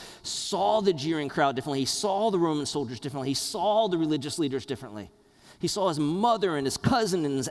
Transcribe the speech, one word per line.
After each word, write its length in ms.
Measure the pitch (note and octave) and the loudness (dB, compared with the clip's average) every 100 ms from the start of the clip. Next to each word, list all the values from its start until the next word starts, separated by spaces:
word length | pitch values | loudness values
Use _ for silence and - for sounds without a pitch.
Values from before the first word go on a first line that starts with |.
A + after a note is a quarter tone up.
| - - | -16 -14
saw 580 | - - - F#3+ G3 G#3+ | -8 -6 -4 0 2 4
the 140 | G3 | 4
jeering 340 | D#3 D3+ D#3+ C#3+ | 2 0 -2 -2
crowd 300 | - C#3 B2+ | 2 2 2
differently. 220 | D3 C#3 | -2 -2
He 60 | C3 | 0
saw 440 | - G#3 G3 A3 | 0 0 2 2
the 100 | F#3+ | 2
Roman 260 | E3+ D3 C3+ | 2 0 -2
soldiers 340 | D3 B2 B2 | -4 -4 -6
differently. 260 | C#3 C3+ C3 | -8 -6 -2
He 60 | |
saw 560 | C3 - - G3 G#3 A3 | -2 -2 0 2 4 4
the 80 | F3 | 2
religious 420 | D#3+ D3+ C#3 E3+ | 2 0 -2 -2
leaders 260 | C#3+ C3 - | -2 -2 -4
differently. 460 | B2+ B2 G#2 F#2 _ _ _ - - | -8 -8 -12 -14 _ _ _ -20 -6
He 80 | E3+ | -4
saw 220 | D#4 A#3 | 0 0
his 100 | D3+ | 2
mother 560 | D3 F3+ A#3+ A3+ F#3+ D3+ | 0 2 2 2 2 0
and 100 | C3+ | 0
his 120 | - | 0
cousin 480 | - B3+ G3 F3+ D3 | 2 2 2 0 0
and 100 | C3+ | 0
his 140 | B2+ | -2